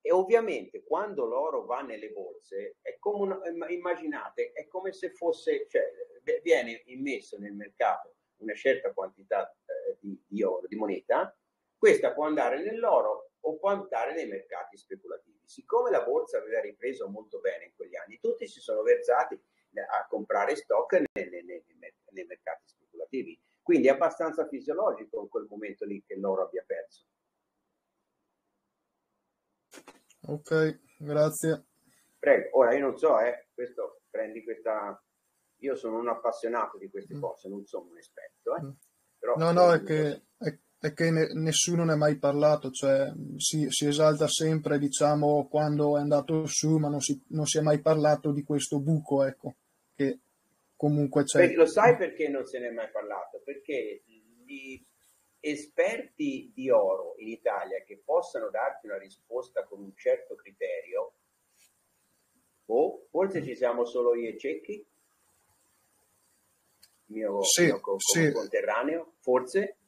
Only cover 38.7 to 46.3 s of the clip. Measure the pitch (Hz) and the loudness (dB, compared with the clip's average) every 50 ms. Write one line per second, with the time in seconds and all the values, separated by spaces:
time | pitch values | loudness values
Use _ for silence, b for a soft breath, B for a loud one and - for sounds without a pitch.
38.7 | 139 _ _ _ _ _ _ _ _ _ - 120 120 151 160 170 170 175 180 175 | -14 _ _ _ _ _ _ _ _ _ -2 -2 0 2 4 4 8 8 8 8
39.7 | 170 156 - - 156 156 151 147 147 - _ _ _ _ 233 160 - - _ _ | 8 6 2 0 0 2 2 0 -2 -6 _ _ _ _ -6 -6 -6 -8 _ _
40.7 | _ _ - 156 151 - 165 165 165 160 160 156 - 156 160 160 151 - - - | _ _ -6 -6 -2 2 2 2 4 4 2 2 0 -2 0 0 2 2 2 2
41.7 | 170 170 170 165 156 151 151 151 147 139 - 143 143 147 151 151 151 147 - 135 | 2 2 4 4 4 4 4 4 2 4 2 2 4 6 6 6 6 4 0 -8
42.7 | 131 - - 139 135 135 139 143 156 156 151 143 - - - - - 156 151 - | -6 0 2 4 4 4 2 0 -4 -10 -10 -10 -8 -4 -2 -2 0 0 0 0
43.7 | - - 151 147 143 147 156 151 151 147 156 147 - - 160 156 160 156 151 147 | 0 2 2 2 4 6 6 6 6 4 2 0 0 0 2 2 0 0 2 0
44.7 | 147 143 143 143 139 - 151 147 147 151 147 147 147 147 135 - - 151 151 151 | 0 2 0 0 0 2 4 4 4 4 4 4 4 2 0 0 0 0 2 2
45.7 | 147 147 147 147 147 147 143 147 147 143 - - | 2 2 2 2 2 2 2 2 2 2 2 2